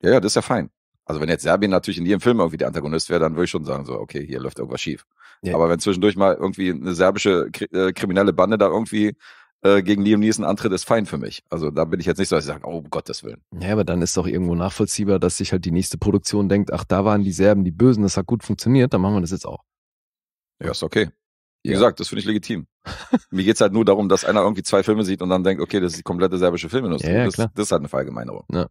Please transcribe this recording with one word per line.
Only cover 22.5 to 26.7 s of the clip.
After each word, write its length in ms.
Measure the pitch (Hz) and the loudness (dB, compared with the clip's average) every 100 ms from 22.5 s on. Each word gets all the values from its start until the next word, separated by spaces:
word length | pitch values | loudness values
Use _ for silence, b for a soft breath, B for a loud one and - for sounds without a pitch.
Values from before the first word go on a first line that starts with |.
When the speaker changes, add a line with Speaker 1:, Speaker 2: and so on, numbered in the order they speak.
| 104 - _ | -6 -8 _
Speaker 1:
<laughs> 460 | - - - - _ | -16 -16 -2 -2 _
Mir 140 | 92 | -2
geht's 160 | 95 110 | 2 4
halt 120 | 104 | 4
nur 100 | 98 | 4
darum, 240 | 104 98 101 | 4 4 4
dass 160 | 95 | 2
einer 160 | - 104 | 2 2
irgendwie 200 | 92 101 | 2 0
zwei 200 | 90 101 | 0 0
Filme 220 | 95 107 | 2 0
sieht 160 | 98 95 | 0 -2
und 60 | 90 | 0
dann 140 | 92 | 0
denkt, 180 | 92 92 | 0 -2
okay, 180 | 82 104 | -2 -2
das 120 | 90 | -2
ist 60 | 85 | -6
die 40 | |
komplette 360 | - 87 92 90 | -8 -2 0 2
serbische 300 | 90 85 82 | 2 0 -4